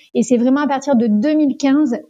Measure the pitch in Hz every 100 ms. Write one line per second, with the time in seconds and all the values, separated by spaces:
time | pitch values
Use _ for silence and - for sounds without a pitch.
0 | _ 247 220 247 247 269 294 277 269 269
1 | 233 208 294 311 294 - 285 277 302 240
2 | -